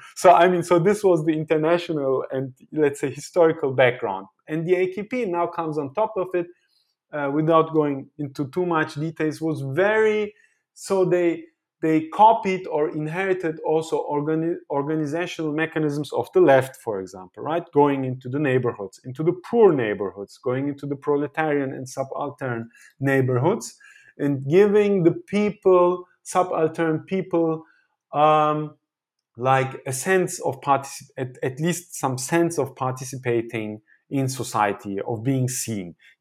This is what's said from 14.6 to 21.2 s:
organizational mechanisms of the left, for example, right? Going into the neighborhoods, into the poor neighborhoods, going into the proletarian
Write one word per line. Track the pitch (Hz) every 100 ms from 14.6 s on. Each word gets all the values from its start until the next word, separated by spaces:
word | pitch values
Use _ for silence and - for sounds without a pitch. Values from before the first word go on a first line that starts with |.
| -
organizational | 143 139 156 147 165 175 - 156
mechanisms | 147 160 160 151 143 139
of | 127 117
the | 185
left, | 165 135 131 -
for | 117 98
example, | 92 95 90 -
right? | 127 170 -
Going | 147 143 139 131
into | 127 127
the | 139
neighborhoods, | 147 127 113 104 98 -
into | 127 131
the | 160 180 -
poor | 233 208
neighborhoods, | 147 110 101 98 98 101 -
going | 127 131 143
into | 139 143
the | 139
proletarian | 147 143